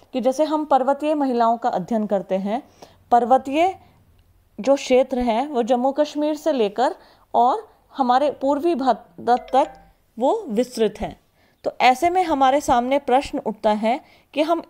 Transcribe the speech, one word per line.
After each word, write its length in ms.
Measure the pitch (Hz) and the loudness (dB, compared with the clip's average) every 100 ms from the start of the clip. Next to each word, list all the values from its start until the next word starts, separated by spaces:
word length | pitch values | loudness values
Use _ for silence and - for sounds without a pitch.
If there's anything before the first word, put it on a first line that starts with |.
| _ | _
कि 80 | 254 | -4
जैसे 220 | 240 262 | -2 0
हम 220 | 302 302 302 | 0 -2 0
पर्वतीय 500 | 269 254 277 302 311 | 0 2 -2 0 -2
महिलाओं 420 | 269 240 226 233 | 0 0 0 0
का 120 | 247 | -2
अध्ययन 380 | - 170 226 214 | -4 -2 -4 -2
करते 280 | 202 185 190 | -4 -2 -4
हैं, 280 | 196 233 - _ - _ - | -4 -6 -8 _ -20 _ 0
पर्वतीय 680 | 240 233 262 269 285 370 370 _ _ _ _ _ _ _ - | 2 4 2 2 0 0 -2 _ _ _ _ _ _ _ -6
जो 160 | 233 277 | 0 0
क्षेत्र 440 | - 254 262 247 | 4 2 2 -2
हैं 280 | 247 220 294 | -2 -2 -2
वो 160 | 254 | -2
जम्मू 280 | 226 247 262 | 0 0 0
कश्मीर 440 | 277 294 294 302 302 | 0 -2 -2 -4 -2
से 160 | 320 | -2
लेकर 440 | 277 202 202 277 381 - _ _ | 0 0 0 -2 -2 -16 _ _
और 360 | - 240 440 - _ _ - | 0 2 0 -6 _ _ -4
हमारे 340 | 240 247 285 | 0 2 0
पूर्वी 440 | - 269 285 339 294 | -2 -2 0 0 -2
भारत 760 | 262 214 - - - 247 - 254 | 0 -2 -4 -10 -2 -2 0 0
तक 180 | 311 - - _ _ - | 0 -4 -20 _ _ -4
वो 260 | 262 440 359 | -2 -2 -4
विस्तृत 460 | 214 247 - 214 208 | -4 -4 -2 -2 -4
हैं। 180 | 165 - _ _ _ _ | -12 -12 _ _ _ _
तो 140 | - - | -8 0
ऐसे 280 | 240 247 349 | 2 4 2
में 140 | 370 | 0
हमारे 380 | 339 277 262 285 | 0 2 2 2
सामने 380 | 302 247 247 277 | 2 0 0 -2
प्रश्न 400 | 262 254 285 277 | 0 0 0 -6
उठता 320 | - 196 214 | -8 -4 -2
है 300 | 208 220 285 - _ _ | 0 -2 -4 -6 _ _
कि 80 | 277 | -4
हम 220 | 311 330 | 0 -2